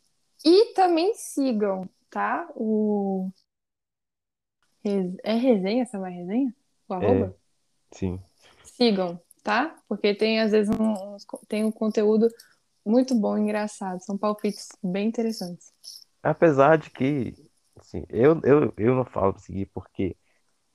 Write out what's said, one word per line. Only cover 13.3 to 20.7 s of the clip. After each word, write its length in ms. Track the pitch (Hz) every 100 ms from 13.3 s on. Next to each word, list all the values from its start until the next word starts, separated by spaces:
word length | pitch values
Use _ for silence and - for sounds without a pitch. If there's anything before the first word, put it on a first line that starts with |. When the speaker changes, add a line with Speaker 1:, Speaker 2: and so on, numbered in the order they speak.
| 208
Speaker 1:
e 20 |
engraçado. 600 | 208 208 214 - 196 180
São 160 | - 196
palpites 500 | 208 208 208 - - -
bem 260 | 185 190 220
interessantes. 640 | 226 226 220 175 175 _ _ - - _ _
Speaker 2:
Apesar 540 | - 156 170 135 139 160
de 120 | -
que, 440 | - 131 147 110 - _ _ _ _
assim, 260 | _ 87 -
eu, 320 | - 139 160
eu, 280 | - 147 117 -
eu 180 | 110
não 100 | 127
falo 280 | 120 104 98
pra 100 | -
seguir 240 | - 92 98
porque, 440 | 98 - - 92 - _ _ _ _ _